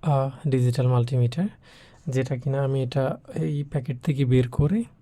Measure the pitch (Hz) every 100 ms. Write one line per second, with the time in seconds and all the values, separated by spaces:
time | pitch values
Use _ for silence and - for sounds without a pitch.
0 | - 139 135 - 147 131 123 120 127 123
1 | 120 131 120 143 196 - - - - -
2 | - 127 131 127 135 135 135 135 131 139
3 | 131 131 - - 160 143 143 151 127 123
4 | - 135 131 127 127 - 147 202 233 -